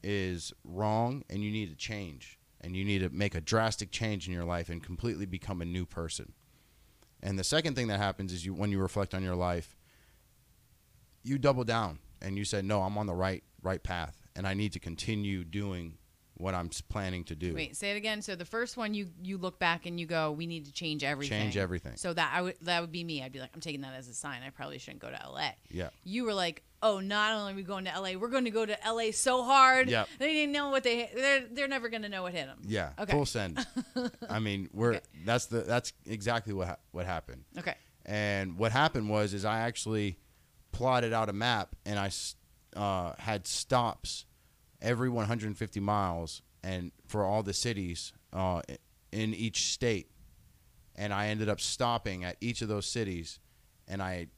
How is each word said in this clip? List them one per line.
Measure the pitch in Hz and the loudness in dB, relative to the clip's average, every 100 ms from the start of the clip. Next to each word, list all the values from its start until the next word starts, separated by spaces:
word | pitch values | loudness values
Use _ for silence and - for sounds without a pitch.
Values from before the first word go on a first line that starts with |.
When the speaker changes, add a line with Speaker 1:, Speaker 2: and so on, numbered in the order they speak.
Speaker 1:
is | 101 101 92 87 - - | 0 0 0 -2 -6 -12
wrong | - 87 107 110 120 135 - | -10 0 2 4 2 -2 -6
and | 98 | -4
you | 104 | -2
need | 107 101 | -2 -4
to | 73 | -6
change, | - 107 92 69 - - _ _ | -8 -6 -8 -12 -16 -20 _ _
and | 87 92 | -6 -2
you | |
need | 98 98 | 2 4
to | 92 | 2
make | 69 101 85 | 2 0 0
a | |
drastic | 78 110 113 110 101 | 2 4 4 0 -6
change | - 113 101 85 | -2 -2 -2 -2
in | |
your | 90 85 | -4 -2
life | 87 85 | -2 -2
and | 85 | -6
completely | 71 90 117 82 98 | -6 -4 -2 -2 -4
become | 87 - 92 | -4 -4 -4
a | 85 | -2
new | 90 87 | -2 -4
person. | - 82 - - - _ - - - - _ - _ | -4 -6 -6 -10 -16 _ -20 -20 -20 -20 _ -20 _
And | - 98 | -2 0
the | |
second | 92 151 160 131 | 4 4 2 0
thing | 117 | 2
that | 101 | 2
happens | 101 95 98 | 2 0 -4
is | 90 87 | -4 -4
you, | |
when | 87 104 | 0 2
you | 98 | 2
reflect | 95 - 95 | 2 0 -2
on | 95 | 0
your | 92 90 | 0 0
life, | 90 87 - - - - - - _ _ _ - _ _ _ - - _ | 0 0 -4 -16 -20 -20 -20 -20 _ _ _ -20 _ _ _ -20 -20 _
you | 120 139 | -2 4
double | 139 127 | 6 6
down | 117 113 101 73 - - | 4 2 2 -4 -14 -8
and | 95 98 | -4 -2
you | 101 | 0
say, | 104 | 0
"No, | 98 104 | 2 2
I'm | 95 104 | 2 0
on | 104 | 0
the | |
right, | 87 92 92 - - | 2 2 0 -6 -6
right | 92 95 | -2 -2
path, | - 90 78 - - - | -2 -4 -4 -8 -16 -6
and | 95 | -2
I | |
need | 95 104 | 0 0
to | 90 | -2
continue | - 82 - 107 101 98 | -8 -6 -2 -2 0 -2
doing | 85 101 101 90 82 76 - _ _ - | -2 -4 -2 -4 -6 -12 -20 _ _ -6
what | 90 92 | -2 0
I'm | 85 | -2
s-, | - | -6
planning | - 110 95 92 85 | -6 -4 -2 -2 -6
to | 80 | -4
do." | 87 | -2
Speaker 2:
Wait, | 80 151 - | -2 -4 -4
say | 202 | -4
it | 208 | -2
again. | 214 214 | -2 -4
So | 214 185 | -4 -8
the | 175 | -4
first | 226 240 - | -4 -4 -4
one, | 214 | -2
you, | 208 196 165 | -2 -4 -8
you | 185 196 | -6 -4
look | 180 - | -4 0
back | 175 170 180 | 2 2 -2
and | 170 | -6
you | 165 | 0
go, | 165 156 | 2 2
"We | 151 170 | 0 -4
need | 165 143 | -4 -6
to | |
change | - 165 151 | -6 -2 0
everything." | 139 143 143 107 | 0 0 0 0
Speaker 1:
Change | 107 98 | 2 2
everything. | 92 87 71 55 | 2 0 -4 -6
Speaker 2:
So | - | -2
that | 170 156 | 2 2
I | 156 | 2
would, | 180 - | 0 -4
that | 165 175 | 0 0
would | 170 | 0
be | 165 | -6
me. | 170 151 | -4 -4
I'd | 131 | -6
be | 135 | -10
like, | 131 | -12
"I'm | - | -10
taking | 165 139 | -8 -8
that | 135 131 | -8 -10
as | 123 | -10
a | |
sign. | 113 143 127 135 | -8 -8 -8 -10
I | |
probably | 139 139 135 | -10 -10 -10
shouldn't | - - | -12 -12
go | 120 | -10
to | 131 | -10
L | - 135 | -10 -4
A." | 147 - - | -4 -4 -10
Speaker 1:
Yeah. | 87 85 - 180 | -6 -6 -8 -6
Speaker 2:
You | 220 | -4
were | 240 | 0
like, | 202 175 - _ - | 0 0 -2 _ 0
"Oh, | 220 196 | 2 2
not | 190 208 214 | 0 2 2
only | 220 202 | 2 -2
are | 196 | -6
we | |
going | 185 196 185 | -6 -4 -4
to | |
L | 165 190 | -4 -4
A, | 185 | -4
we're | 233 | 0
gonna | 262 240 | 0 2
go | 220 214 | 0 0
to | 214 220 | 0 0
L | 226 | 0
A | 226 | 0
so | 220 262 254 | 2 4 4
hard. | 247 269 262 262 262 | 6 10 10 10 8
Speaker 1:
Yep. | 226 202 - | 4 2 0
Speaker 2:
They | 285 | 2
didn't | 311 294 | 2 2
know | 285 285 | 2 2
what | 269 | 2
they, | 254 233 233 | 4 2 -2
they're, | 220 269 277 240 | 0 4 4 2
they're | 247 277 | -2 0
never | 269 233 | 0 -2
gonna | 226 208 | -4 -4
know | 196 | -4
what | 180 | -2
hit | 180 135 | -2 -4
'em." | - 95 | -8 -2
Speaker 1:
Yeah. | 107 80 69 | 0 0 -2
Speaker 2:
Okay. | 196 | 2
Speaker 1:
Full | 147 135 | 4 4
send. | 117 98 82 247 - - - | 0 -2 -2 -4 -4 -4 -4
Speaker 2:
<laughs> | 247 - 226 | -4 -6 -4
Speaker 1:
I | - | 0
mean, | 110 101 190 | 2 0 -2
we're, | 98 117 | 2 2
Speaker 2:
Okay. | 110 - 73 87 | 2 -4 -8 2
Speaker 1:
that's | 123 - | 2 2
the, | 117 | -2
that's | 71 117 - - - | 2 0 0 -12 -8
exactly | 107 104 117 101 | -4 0 0 0
what | 98 87 | -2 -2
ha-, | - _ | -6 _
what | 87 90 | -6 -2
happened. | 85 - 67 - - | -4 -6 -16 -14 -8
Speaker 2:
Okay. | 175 - - _ - | -6 -8 -12 _ -4
Speaker 1:
And | 107 104 101 95 85 | -2 2 0 0 0
what | 110 | 2
happened | 120 156 - 107 | 4 4 4 2
was, | 107 107 | 2 2
is | 98 104 | 2 0
I | 113 | 0
actually | 117 117 110 110 104 90 - _ _ _ - | 0 -2 -2 0 0 -4 -14 _ _ _ -12
plotted | - 127 127 120 | -2 2 4 4
out | 113 110 | 2 2
a | |
map, | 101 117 113 92 - - | 2 2 2 0 -8 -2
and | 104 | 0
I | 98 | 0
s-, | - - - _ - _ - | -2 -8 -10 _ -20 _ -2
uh, | 101 95 87 - | 0 2 0 -4
had | - 104 - | -2 -2 -2
stops | - - 127 117 - - - - _ _ _ _ _ | -4 2 4 4 -2 -8 -8 -10 _ _ _ _ _
every | 110 120 127 | 0 2 2
one | 120 107 | 2 2
hundred | 120 107 98 | 0 -2 -4
fifty | 110 104 | -4 0
miles | 101 104 95 85 82 - - _ | 2 4 4 0 -4 -8 -16 _
and | 92 92 87 - - | -4 -4 -4 -10 -4
for | 107 95 | 2 4
all | 107 | 2
the | 101 | 2
cities, | 98 120 104 92 85 - - _ | 0 0 0 -2 -4 -8 -14 _
uh, | 92 92 87 - | 0 2 0 -2
i-, | - _ _ _ | -12 _ _ _
in | 104 110 | -2 0
each | 101 113 - - | 0 0 0 -2
state. | - 120 104 - - - - - - - - - - | 2 2 2 -2 -18 -20 -20 -20 -20 -20 -20 -20 -6
And | 104 | -2
I | 101 104 | 0 0
ended | 107 107 | 0 0
up | 101 | 0
stopping | - - 120 120 - 92 | -2 2 2 2 0 -4
at | 90 87 | -6 -4
each | 117 117 | -4 -2
of | 110 | -2
those | 104 98 | -2 -2
cities, | 120 104 87 82 - _ - - _ - | -2 -2 -2 -6 -12 _ -20 -20 _ -10
and | 98 | -4
I | 92 90 82 | -4 -4 -8